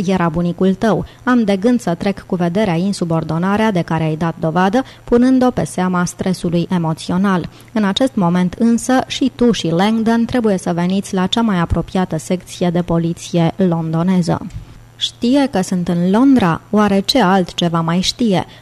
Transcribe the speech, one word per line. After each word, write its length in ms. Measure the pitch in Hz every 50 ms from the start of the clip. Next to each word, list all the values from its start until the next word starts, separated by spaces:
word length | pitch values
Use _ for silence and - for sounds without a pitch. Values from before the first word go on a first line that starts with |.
| 190
era 240 | 175 190 185 175 170
bunicul 440 | 156 175 175 175 170 - 185 190 190
tău? 320 | - - 226 185 - - - - - -
Am 200 | 247 254 240 226
de 120 | 202 202
gând 260 | 190 185 247 247 233
să 120 | - - 170
trec 300 | - 233 202 196 - -
cu 100 | - 190
vederea 400 | 170 175 170 170 208 220 202 165
insubordonarea 960 | 165 180 202 196 - 180 165 165 160 156 156 156 165 175 190 202 208 220 220
de 100 | 214 175
care 220 | 160 - 165 160 160
ai 120 | 156 156
dat 200 | 156 175 165 160 -
dovadă, 440 | 165 160 156 180 185 196 190 262 262 - - - -
punând-o 480 | - 240 240 247 262 262 254 247 247
pe 120 | 240 - 165
seama 420 | - - - 180 185 185 180 180
stresului 600 | 170 - - - 190 180 - - 170 165 175 170 -
emoțional. 800 | 190 175 165 160 160 - - - 175 180 196 202 190 175 - - - - - -
În 120 | - 226 214
acest 280 | 190 202 - 262 269 -
moment 420 | 220 180 170 175 180 180 175 - -
însă 340 | 226 233 233 226 - - 254 262 -
și 240 | - - - 285 254 -
tu 160 | - 240 240
și 180 | 202 - - 165
Langdon 560 | 165 170 190 214 226 226 220 220 226 233 233
trebuie 320 | 226 - 254 220 220 196
să 160 | 185 - 185 175
veniți 400 | 170 175 180 190 196 196 - -
la 120 | 185 185
cea 160 | 190 - 233
mai 180 | 233 220 196 175
apropiată 580 | 170 - - 175 160 - - 196 180 - -
secție 520 | 156 - - 185 180 - - - - 185 175
de 120 | 170 175
poliție 720 | 170 - 170 170 165 165 170 - - - - 175 165 160 -
londoneză.” 920 | - 190 180 170 165 165 160 160 165 170 185 185 180 165 170 160 - - - - - - - - - - - -
„Știe 520 | - - - - - - 233 262 285 277 254
că 100 | - 190
sunt 260 | 185 - 196 180 175
în 240 | 175 180 170 175 185
Londra? 500 | 190 220 262 277 269 247 202 170 160 - - -
Oare 300 | - 208 208 202 196 196
ce 220 | 196 - - 269
altceva 600 | 214 180 190 196 180 - - - 175 170 165 165
mai 180 | 165 165 165 180
știe?” 460 | 180 - - - 247 220 185 160 - - - -